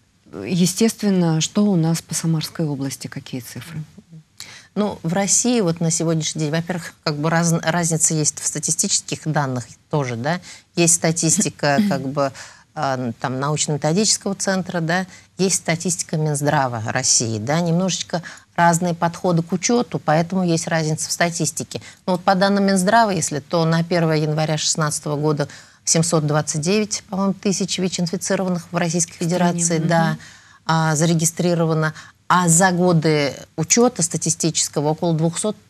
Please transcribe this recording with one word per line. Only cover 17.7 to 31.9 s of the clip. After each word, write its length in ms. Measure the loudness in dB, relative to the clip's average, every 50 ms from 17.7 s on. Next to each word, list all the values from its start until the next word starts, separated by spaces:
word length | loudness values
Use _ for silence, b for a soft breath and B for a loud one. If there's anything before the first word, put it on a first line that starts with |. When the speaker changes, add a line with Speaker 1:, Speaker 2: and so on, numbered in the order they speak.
| 2 2 2 0 -2 -4 -6 -6 -6 -6 -6 B B B B B _
Speaker 2:
разные 380 | 4 4 4 4 4 2 -2 -2
подходы 500 | 0 -2 -2 -2 0 0 2 2 2 0
к 80 | 0 -2
учёту, 440 | -2 0 2 2 2 0 0 -4 -4
поэтому 460 | 0 2 2 2 2 0 0 0 0
есть 220 | 2 0 0 0 -2
разница 400 | -2 0 0 0 -2 -2 -4 -4
в 40 | -2
статистике. 680 | 0 0 0 0 -2 -4 -4 -4 -6 -8 -8 -10 -12 B B B B B
Ну, 60 | -2 -2
вот 100 | 0 2
по 100 | 2 2
данным 300 | 4 4 2 2 2 2
Минздрава, 460 | 2 2 2 2 4 4 4 4 4 2
если, 260 | 0 -2 -2 -4 -6
то 260 | -4 -2 0 0 2
на 180 | 2 2 2 0
первое 360 | 2 2 2 2 2 2 2
января 400 | 0 0 0 0 0 0 -2 -2
шестнадцатого 580 | -2 -2 -2 0 -2 -2 -2 -4 -6 -4 -4
года 320 | -2 0 0 0 0 -2 -4 B B B B B B B
семьсот 400 | 0 2 2 2 2 2 2 2
двадцать 340 | 2 2 0 0 -2 -4 -4
девять, 420 | -2 0 0 0 0 -2 -4 -8 -8 -6
по-моему, 240 | -4 -2 0 0 -2
тысяч 460 | 0 0 -2 0 0 -2 -4 -2 -2
вич-инфицированных 880 | -2 -2 -2 -2 -4 -4 -4 -4 -4 -2 -2 0 0 0 -2 -4 -4 -4
в 60 | -4
Российской 360 | -2 -2 0 0 0 -2 -2 -4
Speaker 1:
В 20 | -4 -2
стране, 60 | 0
Speaker 2:
Федерации, 480 | 2 2 2 2 2 2 0 0 0 0
Speaker 1:
мгм. 100 | 2 2
Speaker 2:
да, 300 | 4 4 4 2 0 -4 B B B B B B B B B
а, 300 | 0 2 2 4 2 2
зарегистрировано. 1000 | 2 2 2 2 2 0 0 -2 0 0 2 2 2 2 2 2 2 0 0